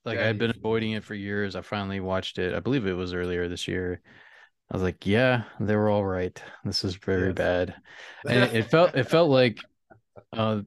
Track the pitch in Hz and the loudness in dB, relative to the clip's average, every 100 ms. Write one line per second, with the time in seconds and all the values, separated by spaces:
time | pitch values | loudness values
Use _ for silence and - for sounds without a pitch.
0 | 120 113 110 113 117 113 110 113 110 107 | -6 -2 0 0 -2 -2 -2 -2 -2 -6
1 | - 104 101 101 101 92 - 104 98 98 | -8 -10 -6 -4 -4 -6 -8 -6 -4 -4
2 | 92 92 - - 90 87 92 139 98 90 | -2 -2 -4 -4 -2 -2 -2 -2 0 -2
3 | 90 90 90 90 87 90 - 92 90 90 | -4 -4 -2 -2 -4 -6 -6 -4 -4 -6
4 | - - - - - _ _ 92 92 87 | -10 -20 -20 -20 -20 _ _ -2 -2 -2
5 | 95 104 127 123 107 - 104 107 107 104 | 0 2 4 2 -2 -4 0 2 2 2
6 | 98 92 90 - - - - 90 101 92 | 0 -2 -4 -6 -16 -12 -4 -2 -2 -4
7 | - 95 92 87 87 90 92 - - - | -2 0 0 0 0 0 -2 -6 -20 -20
8 | - - - 123 123 117 107 160 175 139 | -20 -12 0 4 4 2 4 6 6 4
9 | 120 160 170 131 123 104 - _ _ - | 2 4 6 6 4 2 -10 _ _ -20
10 | _ - - - 110 107 | _ -20 -10 -2 0 -2